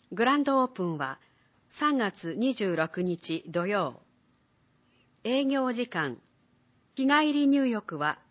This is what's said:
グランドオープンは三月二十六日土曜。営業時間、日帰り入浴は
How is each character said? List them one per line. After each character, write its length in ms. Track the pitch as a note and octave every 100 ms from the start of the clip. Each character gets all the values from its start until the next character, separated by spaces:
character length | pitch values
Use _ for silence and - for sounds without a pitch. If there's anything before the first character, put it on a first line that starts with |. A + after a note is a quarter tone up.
| -
グ 100 | F3+
ラ 140 | A#3+ D4
ン 80 | C#4
ド 160 | C4+
オ 60 | B3+
ー 20 |
プ 120 | B3+
ン 140 | F3 D#3
は 220 | C3+ C3+ _ _ _ _ _ -
三 200 | D4+ C#4
月 360 | G3+ - E3 D#3+
二 160 | C4
十 240 | A#3+ G3 D#3+
六 260 | D#3+ -
日 400 | F3+ E3+ - E3 -
土 200 | E3+ F3+
曜。 340 | G#3 D3 A#2+ _ _ _ _ _ _ _ _ _ _ _ _ A3
営 200 | C4 C4+
業 280 | C#4 B3+
時 140 | A#3 A#3+
間、 340 | F3 C#3+ A#2 _ _ _ _ _ _ _ -
日 120 | C4+
帰 260 | D4 D4+
り 140 | C#4+ C#4
入 200 | C#4 C4
浴 300 | G#3+ - D3+
は 220 | D3+ - _